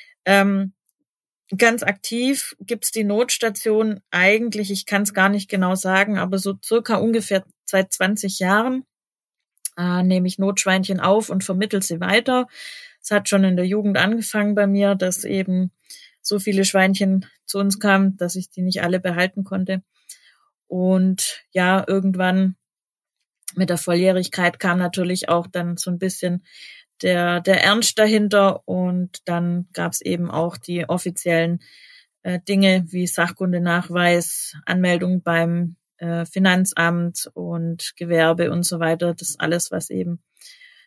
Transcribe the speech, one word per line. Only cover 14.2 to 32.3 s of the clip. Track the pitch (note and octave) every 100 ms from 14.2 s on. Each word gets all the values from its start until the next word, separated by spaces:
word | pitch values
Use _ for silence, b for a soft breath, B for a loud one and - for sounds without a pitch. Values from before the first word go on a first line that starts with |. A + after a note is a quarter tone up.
| G#3+ G#3+ G#3
bei | G#3 G3+
mir, | G3 G3+
dass | F#3+ F#3 -
eben | - G3 F#3 F#3 F#3 - B B B B
so | - G#3
viele | G#3+ G3 F#3+
Schweinchen | G3 F#3+ F#3+ F#3+ F#3+ B B -
zu | G3
uns | G3 G3
kamen, | G#3 G3 G3 F#3+
dass | F3 F#3
ich | F3+
die | -
nicht | F#3 F#3
alle | F3 F#3
behalten | F#3 E3+ F#3 G3+
konnte. | F#3+ F#3+ F#3 F#3+ - B B B B B B _ _
Und | F#3 F#3 F#3 F#3+ F#3 - - -
ja, | F#3 F3+ F#3+ -
irgendwann | G3 F#3+ F#3 F#3 F#3+ F#3+ F#3 _ _ _ _ _ _ _ _ - -
mit | F#3
der | F3
Volljährigkeit | - F3 F#3 F#3 F3+ - F3 -
kam | F#3 F3
natürlich | F3 F#3+ F3+ F#3 -
auch | E3+ F3
dann | F3+ E3+ E3+
so | -
ein | F3
bisschen | F#3+ - F#3 F3+ B B B B B -
der, | F#3 F3 F3 F3
der | F#3 F#3
Ernst | G3 A3 A#3 -
dahinter | G#3+ G#3+ G#3 G3+ G3 - -
und | F#3 F3+ F3+ F3+ -
dann | - E3+ F3 F3 F3+
gab's | - E3+ -
eben | - F3 F3
auch | D#3 E3+ -
die | - F3 E3+
offiziellen, | F#3 F#3 F3 F3+ E3 E3 F3 B B B B B _
äh, | F#3